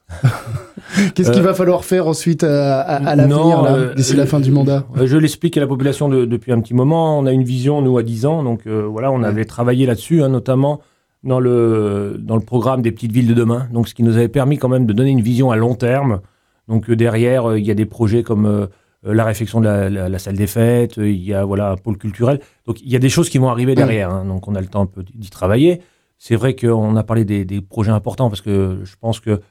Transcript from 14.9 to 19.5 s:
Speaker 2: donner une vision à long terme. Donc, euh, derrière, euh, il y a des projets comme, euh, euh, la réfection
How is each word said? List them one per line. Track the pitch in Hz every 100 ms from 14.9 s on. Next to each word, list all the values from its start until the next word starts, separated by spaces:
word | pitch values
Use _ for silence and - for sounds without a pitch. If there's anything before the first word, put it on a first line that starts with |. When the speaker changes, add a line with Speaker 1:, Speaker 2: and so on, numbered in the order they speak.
Speaker 2:
donner | 104 135
une | 131
vision | 110 123 131
à | 113
long | 117
terme. | 120 120 131 139 98 - _ _ _ -
Donc, | 113 110
euh, | 113
derrière, | 117 110 120 127 117
euh, | 110
il | 107
y |
a |
des | 104 107
projets | - 110 117
comme, | 117 107 107
euh, | 101 98 - _ _ 101
euh, |
la | 107
réfection | 110 107 110